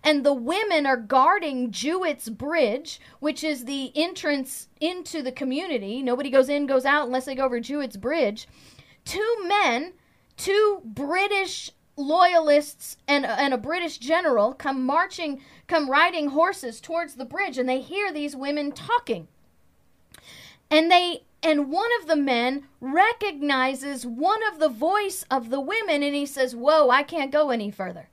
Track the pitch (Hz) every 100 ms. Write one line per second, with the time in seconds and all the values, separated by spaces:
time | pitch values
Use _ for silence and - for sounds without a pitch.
0 | 302 294 277 277 233 370 440 330 277 254
1 | 214 262 285 403 320 254 247 - 247 359
2 | 359 262 220 214 269 330 240 247 320 -
3 | - - 294 302 311 285 247 277 262 294
4 | 339 370 311 285 262 - - _ 320 359
5 | 330 330 254 254 262 269 370 262 196 240
6 | 262 247 277 269 262 285 285 214 - 294
7 | 254 254 254 262 262 240 233 294 269 196
8 | 233 330 226 214 - - - - _ _
9 | - 370 440 466 359 403 339 240 339 -
10 | _ _ _ - - 403 427 392 226 202
11 | 285 359 403 392 381 - - _ _ -
12 | 277 330 359 349 311 294 294 - - -
13 | - 285 262 214 277 247 226 349 339 -
14 | 240 330 339 233 214 262 277 269 254 302
15 | 370 - 320 277 - - - 330 285 269
16 | 349 349 294 277 349 381 247 220 - 330
17 | 339 240 240 320 370 262 254 262 - 370
18 | 403 302 294 277 277 294 294 294 - 480
19 | - 196 160 _ _ _ _ _ _ _
20 | _ - - - - _ _ 311 330 359
21 | 349 330 _ _ 330 294 277 330 453 480
22 | 311 311 277 240 247 277 277 _ 254 311
23 | 427 466 415 294 285 269 262 262 285 269
24 | 240 233 330 440 440 330 311 220 311 403
25 | 392 - - 262 226 269 269 427 415 294
26 | 285 285 285 269 254 233 262 311 294 262
27 | 285 330 269 294 294 233 208 202 185 175
28 | -